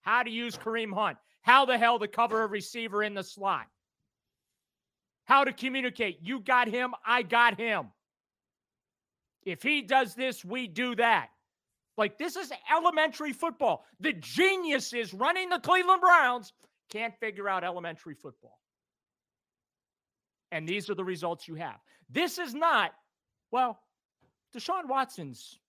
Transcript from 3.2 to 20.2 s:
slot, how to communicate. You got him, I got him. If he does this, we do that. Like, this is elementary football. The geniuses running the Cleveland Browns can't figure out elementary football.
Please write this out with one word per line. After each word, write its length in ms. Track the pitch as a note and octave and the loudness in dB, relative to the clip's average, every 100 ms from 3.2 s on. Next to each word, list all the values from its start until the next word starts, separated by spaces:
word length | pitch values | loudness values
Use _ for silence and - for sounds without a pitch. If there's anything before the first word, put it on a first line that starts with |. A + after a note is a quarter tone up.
slot, 440 | F#3 - G3 D#3+ A2 _ _ _ _ _ _ _ _ _ _ _ _ _ _ _ - | -10 -6 -2 -2 -6 _ _ _ _ _ _ _ _ _ _ _ _ _ _ _ 4
how 180 | C4 | 4
to 80 | C4+ | 4
communicate. 640 | C4 C4 C4 B3 - G#3+ D3+ | 0 -4 -2 -4 -2 -6 -4
You 200 | E3 C4 | -8 -8
got 260 | G3 B3+ A#3+ | 2 2 2
him, 260 | A#3+ B3+ B3 G#3+ | -2 -4 -6 -2
I 160 | A#3+ | -2
got 340 | G3 A#3 B3 F#3+ | 2 4 4 4
him. 360 | A#3 G3+ A#2 _ _ _ _ _ _ _ _ _ _ _ _ _ _ _ | -2 -2 -4 _ _ _ _ _ _ _ _ _ _ _ _ _ _ _
If 180 | - F3 | -10 -6
he 200 | B3+ D4 | -2 -2
does 340 | G3+ C4+ A#3+ A#3 | 2 2 2 -4
this, 280 | C4 - | -6 -6
we 220 | F3+ B3 A#3+ | -8 -8 -8
do 300 | E3 B3 A#3 | -4 -4 0
that. 320 | A#3 G#3 B2+ _ _ _ _ _ _ - | 2 2 0 _ _ _ _ _ _ -4
Like, 220 | G#3 G#3 | -4 -2
this 160 | D#4+ | -8
is 160 | F4 D4 C#4 - | -6 -10 -12 0
elementary 640 | D#4+ E4+ D#4 D#4 - D4+ | 2 4 2 0 0 -8
football. 520 | B3+ E4+ - B3 D#3+ _ _ | -4 -4 0 0 0 _ _
The 140 | G3+ | -4
geniuses 1000 | F3 - B2 F#4 F#4+ E4+ C#4 - A#3+ G#3+ | -4 -6 2 2 2 0 -2 -2 -6 -6
running 340 | F#3+ C4+ F4+ F#4 | -2 0 0 -2
the 120 | F4 | -2
Cleveland 400 | - F#4 F4+ F#4+ | 4 4 6 4
Browns 520 | F4+ F4 B3+ B3 G#3 _ _ _ _ | 8 8 6 0 -8 _ _ _ _
can't 240 | G#3+ A3+ A3+ | -8 -8 -6
figure 280 | A3+ G3 G3+ | -8 -6 -4
out 140 | F#3+ | -2
elementary 520 | F3 F3+ E3+ D#3+ E3+ | -4 -6 -10 -12 -16
football. 440 | C#3+ D3+ B2 A2+ G2+ _ _ _ _ _ _ _ _ _ _ _ _ _ _ _ _ | -16 -18 -20 -20 _ _ _ _ _ _ _ _ _ _ _ _ _ _ _ _ _